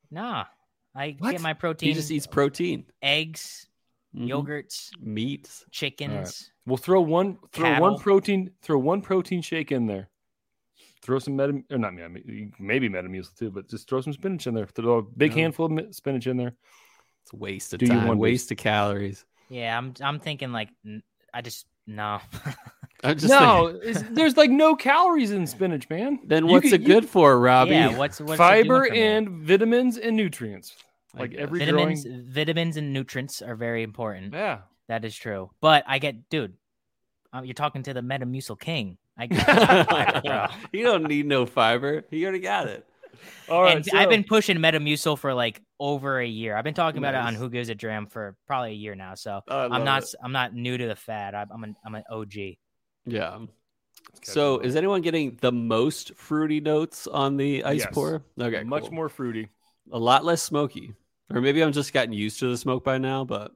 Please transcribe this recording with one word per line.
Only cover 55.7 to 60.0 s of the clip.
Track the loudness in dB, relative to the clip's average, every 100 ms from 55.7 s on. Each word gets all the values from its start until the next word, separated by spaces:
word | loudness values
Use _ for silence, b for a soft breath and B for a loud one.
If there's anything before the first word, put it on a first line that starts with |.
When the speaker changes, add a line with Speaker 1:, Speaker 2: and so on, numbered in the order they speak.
| 2 2 -2 -10 -18
Speaker 3:
fruity | -6 -2 0 -2
notes | 0 0 -2 -8 -6
on | -2 0 0
the | 0 -2 -2
ice | -2
Speaker 2:
Yes. | -2
Speaker 3:
pour? | -4 -2 -4 -8 -6
Okay, | -4 -4
Speaker 2:
Much | -4 -6
Speaker 3:
cool. | -6
Speaker 2:
more | -8 -8
fruity. | -6 -6 -6 -10 _ _ _ _
Speaker 3:
A |
lot | 0